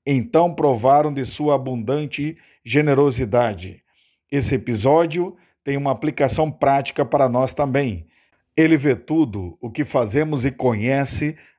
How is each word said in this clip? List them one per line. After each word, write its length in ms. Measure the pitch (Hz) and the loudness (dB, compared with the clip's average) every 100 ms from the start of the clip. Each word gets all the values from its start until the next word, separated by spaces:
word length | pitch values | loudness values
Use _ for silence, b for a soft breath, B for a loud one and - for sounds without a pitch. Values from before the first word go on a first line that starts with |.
Então 500 | - 135 - 160 175 | -2 -2 2 2 2
provaram 600 | 151 147 117 127 143 151 | 2 0 2 4 4 4
de 100 | 139 | -2
sua 300 | 123 - 151 | -6 -4 0
abundante 840 | 139 131 123 110 143 147 - 147 165 b b | 0 -2 -6 -4 -4 -4 -6 -8 -10 b b
generosidade. 1200 | 113 139 151 139 143 123 117 120 120 95 92 - _ _ _ _ - | -2 2 4 4 4 0 0 2 0 -2 -12 -18 _ _ _ _ -6
Esse 260 | 139 - 127 | -4 -2 -2
episódio 800 | 107 110 127 160 170 165 180 - b b | -2 0 4 4 2 -2 -6 -8 b b
tem 140 | - 139 | -6 -2
uma 140 | 143 | -2
aplicação 580 | 123 156 - 139 - 156 | -2 -4 0 0 0 -2
prática 560 | - 139 139 - - 123 | 0 2 2 -2 -4 0
para 200 | 143 131 | 2 2
nós 280 | 120 131 | 0 -2
também. 540 | - 139 135 135 90 - _ _ _ _ | -2 -2 0 -2 -6 -12 _ _ _ _
Ele 220 | - 160 156 | 2 4 4
vê 180 | 139 | 2
tudo 640 | 117 - 160 135 101 90 - | 0 0 0 0 -4 -10 -12
o 80 | 120 | -10
que 120 | 113 | -8
fazemos 640 | 143 139 110 127 156 147 | -2 -2 0 0 -2 -2
e 60 | 127 | -4
conhece 840 | - 127 107 117 135 135 - 151 151 b | -2 -2 0 0 -2 -2 -4 -6 -8 b